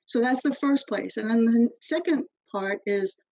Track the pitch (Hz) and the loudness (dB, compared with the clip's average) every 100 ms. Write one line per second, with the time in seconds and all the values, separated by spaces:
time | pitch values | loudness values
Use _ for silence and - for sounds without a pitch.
0 | - 233 240 262 294 262 285 277 - 202 | -6 -2 0 0 -2 -2 0 0 0 -6
1 | 190 226 220 233 226 233 240 - - 320 | -6 -6 0 2 4 4 2 0 -4 -2
2 | 349 294 - _ _ 196 196 202 208 202 | 0 -2 -4 _ _ -8 -6 -4 -4 -2
3 | 190 - _ | -2 -6 _